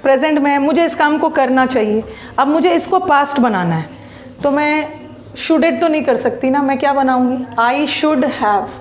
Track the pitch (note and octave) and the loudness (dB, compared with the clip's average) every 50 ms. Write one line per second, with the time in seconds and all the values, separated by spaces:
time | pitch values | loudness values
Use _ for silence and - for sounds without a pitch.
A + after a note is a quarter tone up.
0 | - C4+ C4+ C4 C4+ D#4 D4+ D4 C#4 C#4+ C#4+ C#4+ C#4 D4 D#4+ D4 E4+ D#4+ - - | 4 2 2 4 2 2 0 2 2 2 0 2 0 2 2 2 2 0 2 0
1 | D#4 D4 D4+ D#4 - D#4 D#4 D4+ C4+ B3 B3+ C4 C4 B3+ C4 B3+ G#3+ G#3+ G#3 A3 | 0 2 2 2 0 0 2 0 0 2 2 2 0 2 0 0 0 0 0 -2
2 | A3 - - - - - - - C4+ C#4 D4+ D#4+ D4 F4+ E4+ E4+ E4+ - F#4+ F#4 | -2 -6 -14 -18 -18 -10 -2 0 0 2 2 2 2 2 2 2 0 0 0 0
3 | F#4 F#4 D4 C#4 C#4+ C#4 - C#4+ A#3+ B3 G#3+ F#3 F3+ E3+ E3 D#3+ D#3 - - - | 2 2 2 2 2 0 0 0 0 2 2 0 0 0 -2 -2 -4 -8 -14 -20
4 | - - - - - - - - - C#4+ C4+ C#4+ D4 D4 D4+ D#4 D4+ D4+ - - | -20 -20 -20 -20 -20 -20 -16 -4 -2 -2 0 0 0 0 0 -2 -4 -6 -10 -16
5 | - - - - - - - - - - D#4+ D#4 C#4+ E4 - - E4+ E4 D4+ D4+ | -18 -20 -20 -20 -20 -18 -10 -8 -2 0 2 2 2 2 2 2 0 0 0 0
6 | C4 - C4 - C4 C4 B3+ - - C4 C4 C#4+ C#4+ C4+ C4+ C4 D4 C#4+ C#4 C#4 | 0 0 0 0 0 -4 -4 -2 -2 0 0 0 0 0 0 0 0 0 2 2
7 | C4+ C4 C4 B3+ B3+ B3 B3+ B3+ B3 - B3+ B3 A3+ A#3+ B3+ C#4+ D4+ - - - | 2 2 2 2 2 0 0 -4 -6 -6 -2 0 0 2 2 0 -2 -2 -2 -2
8 | - D4+ D4+ C4+ C4 C#4+ - - A#3 G#3 G#3 G3 F#3+ - - - | 0 0 2 2 0 -2 -2 -2 0 0 0 0 -2 -4 -10 -16